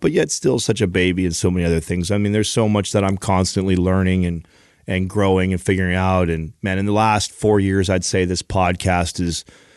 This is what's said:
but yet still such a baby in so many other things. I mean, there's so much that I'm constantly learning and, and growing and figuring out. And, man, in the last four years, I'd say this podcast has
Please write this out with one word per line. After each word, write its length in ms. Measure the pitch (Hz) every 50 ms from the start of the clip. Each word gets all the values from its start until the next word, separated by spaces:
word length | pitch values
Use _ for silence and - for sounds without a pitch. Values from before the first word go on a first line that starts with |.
but 120 | - - 151
yet 180 | - 160 156
still 280 | - - - - 131 123
such 240 | - - 110 92 107
a 40 |
baby 380 | 92 87 95 90 90 90 90 92
in 80 | 90 82
so 180 | - - 92
many 140 | 90 90 87
other 160 | 82 82 82
things. 300 | 78 - 90 90 87 82
I 80 | 101 104
mean, 140 | 104 101 104
there's 180 | 107 107 -
so 180 | - 120 113 107
much 240 | 104 104 98 - -
that 120 | 107 98
I'm 120 | 95 98
constantly 580 | 95 - - 98 92 95 92 - 101 92 98 95
learning 520 | 90 87 92 92 95 95 92 92 92 90
and, 200 | 87 85 82 80 _ _ _ _ _ _ _ _ -
and 200 | 98 92 92 92
growing 440 | 90 107 101 95 95 92 92 95 95
and 100 | 90 -
figuring 320 | - 98 92 95 90 90
out. 340 | 92 92 95 92 92 90 85
And, 240 | 82 80 80 78 - _
man, 160 | - 101 95
in 100 | 95 98
the 60 | 104 104
last 380 | 104 110 110 107 104 101 -
four 300 | - - - 107 107 101
years, 280 | 98 98 95 98 95 92
I'd 160 | 95 92 90
say 200 | - - 95 92
this 180 | 90 90 87 -
podcast 760 | - - 98 92 87 90 87 - 98 90 90 87 85 - -
has 260 | 87 85 80 - - - - - - - _